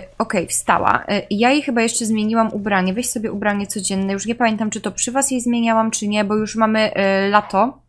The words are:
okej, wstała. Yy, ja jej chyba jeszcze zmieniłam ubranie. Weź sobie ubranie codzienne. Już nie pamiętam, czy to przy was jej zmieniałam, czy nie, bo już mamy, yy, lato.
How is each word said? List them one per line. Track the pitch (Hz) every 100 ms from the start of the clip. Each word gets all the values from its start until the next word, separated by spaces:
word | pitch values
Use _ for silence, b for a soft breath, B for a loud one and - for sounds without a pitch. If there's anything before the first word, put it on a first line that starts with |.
| 185 -
okej, | 220 202 170
wstała. | - - 180 - - -
Yy, | 202 -
ja | 202 240
jej | 294
chyba | 285 233
jeszcze | 226 - 220
zmieniłam | 220 214 226 226
ubranie. | 214 202 196 185
Weź | 190 247
sobie | 247 214
ubranie | 202 208 202 202
codzienne. | 214 185 190 190
Już | 196 208
nie | 233
pamiętam, | 233 214 220
czy | -
to | 208
przy | 190 -
was | 254 269
jej | 262
zmieniałam, | 233 233 233 226 220
czy | - 208
nie, | 208
bo | 202 214
już | 214 220
mamy, | 220 220 214 -
yy, | 196 196 196
lato. | 208 208 190 233 -